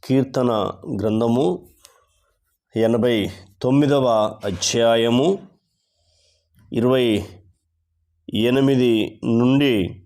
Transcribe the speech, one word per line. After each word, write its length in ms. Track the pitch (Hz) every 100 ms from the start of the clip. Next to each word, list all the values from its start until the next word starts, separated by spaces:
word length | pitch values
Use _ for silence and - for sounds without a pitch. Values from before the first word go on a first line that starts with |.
కీర్తన 680 | - 131 135 131 123 110 98 - - 113
గ్రంథము 680 | 107 110 117 120 170 180 - _ - _ _ _ _ _ _ _ _ 113
ఎనభై 540 | 110 117 120 117 92 - - _
తొమ్మిదవ 760 | 127 135 147 143 127 110 107 - 104
అధ్యాయము 920 | 92 - 117 117 117 117 120 156 196 - _ _ _ _ _ _ _ _ _ _ _ _
ఇరవై 500 | 113 123 131 123 104 98 - _ _ _ _ _ _ _ _ -
ఎనిమిది 840 | - 117 131 135 135 123 113 - -
నుండి 800 | 123 113 123 135 143 110 92 -